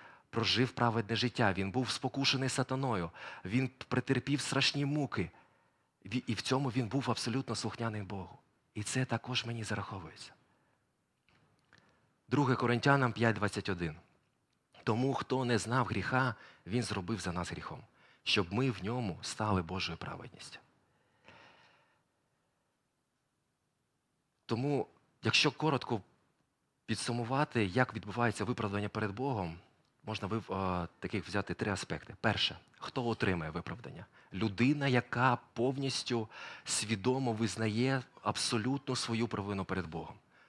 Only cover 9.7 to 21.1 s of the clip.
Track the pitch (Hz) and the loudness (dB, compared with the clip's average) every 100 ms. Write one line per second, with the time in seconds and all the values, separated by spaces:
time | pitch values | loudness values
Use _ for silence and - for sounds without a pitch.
9.7 | 101 95 98 80 - - - _ _ _ | -4 -4 -8 -12 -16 -20 -20 _ _ _
10.7 | _ _ _ _ _ _ _ _ _ _ | _ _ _ _ _ _ _ _ _ _
11.7 | - _ _ _ _ - 123 131 123 120 | -20 _ _ _ _ -2 2 4 2 2
12.7 | 120 143 139 127 107 113 101 101 - 95 | 4 4 6 4 4 4 4 0 0 -4
13.7 | 90 85 80 - _ _ _ _ _ _ | -2 -4 -6 -16 _ _ _ _ _ _
14.7 | - - 110 135 - - 127 123 113 110 | -6 -2 2 2 0 -2 0 2 2 2
15.7 | 131 117 104 - 127 131 - - - - | 2 2 0 0 2 0 -2 -12 -16 -2
16.7 | 120 107 98 90 107 92 87 87 82 - | -2 0 -2 -2 -2 -2 -4 -4 -6 -8
17.7 | 76 - _ - _ - - 87 101 135 | -12 -14 _ -20 _ 2 2 2 2 2
18.7 | 101 95 123 107 82 - - 107 95 85 | 0 -4 -2 -4 -6 -8 -2 2 2 2
19.7 | 92 - 85 - - - - - - - | -4 -4 -6 -8 -10 -12 -16 -18 -18 -20
20.7 | _ _ _ _ | _ _ _ _